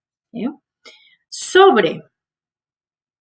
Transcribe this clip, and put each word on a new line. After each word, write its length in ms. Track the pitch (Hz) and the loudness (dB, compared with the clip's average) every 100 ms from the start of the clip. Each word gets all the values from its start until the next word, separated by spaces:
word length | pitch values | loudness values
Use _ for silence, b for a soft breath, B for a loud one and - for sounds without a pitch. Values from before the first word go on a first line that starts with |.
| _ _ _ | _ _ _
¿Eh? 160 | - 226 349 _ _ b b b b _ | -12 -10 -12 _ _ b b b b _
Sobre. 760 | - - 370 392 240 165 - - _ _ _ _ _ _ _ _ _ _ _ | -4 0 4 4 2 -2 -6 -16 _ _ _ _ _ _ _ _ _ _ _